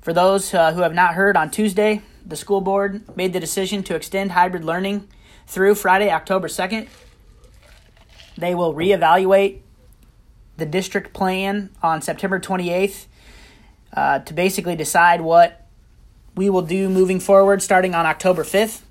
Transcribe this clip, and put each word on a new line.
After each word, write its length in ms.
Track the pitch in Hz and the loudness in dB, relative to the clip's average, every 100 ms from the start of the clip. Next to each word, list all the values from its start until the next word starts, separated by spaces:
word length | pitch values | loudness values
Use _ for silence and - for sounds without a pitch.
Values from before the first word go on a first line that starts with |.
For 120 | - | -2
those, 400 | 170 185 196 190 | 2 2 2 0
uh, 200 | 185 165 | 2 2
who 80 | 165 | 2
have 120 | 175 | -2
not 220 | 170 175 | 2 0
heard, 220 | 170 196 190 | 2 2 2
on 160 | 156 | 0
Tuesday, 500 | - 214 185 214 208 - - - | -2 -2 2 0 0 -8 -20 -16
the 80 | |
school 260 | 156 - 196 | -14 -4 -2
board 560 | 190 196 202 196 - - | 0 -2 -2 -6 -14 -6
made 160 | 185 | -4
the 60 | 180 | -4
decision 460 | 165 - 190 202 | -6 -6 -4 -6
to 100 | 185 | -6
extend 380 | 165 - 196 196 | -8 -6 -6 -4
hybrid 320 | 180 180 180 | 0 0 -2
learning 420 | 160 170 190 202 196 - _ - _ | -6 -4 -4 -6 -10 -20 _ -20 _
through 300 | - 190 202 | 0 2 2
Friday, 340 | 190 190 208 | 2 2 2
October 380 | 160 - 190 165 | -2 -2 -4 -4
second. 400 | - 185 220 220 - - _ _ _ _ _ _ - _ _ _ - - - | -6 -6 -6 -10 -20 -20 _ _ _ _ _ _ -20 _ _ _ -20 -20 -8
They 200 | 170 180 | -4 -2
will 180 | 170 | -2
reevaluate 840 | 147 175 190 160 175 190 196 196 - _ _ _ _ _ _ _ _ - - | -2 0 2 4 4 6 4 4 -2 _ _ _ _ _ _ _ _ -20 -12
the 100 | 156 | -6
district 460 | 170 196 202 190 | -6 -4 -6 -8
plan 580 | - 190 190 196 202 196 - | -6 -4 -2 -4 -6 -8 -6
on 220 | 165 160 | -4 -2
September 380 | 156 160 196 185 | -4 -6 -4 -4
twenty-eighth, 680 | - 185 180 175 196 - - _ - - - _ _ _ _ | -4 -6 -4 -2 -2 -4 -20 _ -20 -20 -20 _ _ _ _
uh, 260 | - 143 139 | -4 -2 -2
to 160 | - | -4
basically 400 | 156 185 190 175 | -4 -2 -2 -6
decide 460 | 165 151 180 175 170 | -6 -2 4 4 4
what 440 | 165 165 170 - _ _ _ _ - _ - | 4 4 4 2 _ _ _ _ -20 _ -16
we 160 | - 196 | -4 0
will 120 | 185 | 0
do 260 | 165 185 190 | 0 -2 -2
moving 320 | 185 185 185 | 2 2 0
forward 420 | 180 196 196 196 | 4 6 6 2
starting 320 | - 185 185 | 2 2 2
on 100 | 175 | 0
October 380 | 160 156 185 180 | -2 0 0 0
fifth. 420 | 151 190 220 - _ | 0 -2 -2 -6 _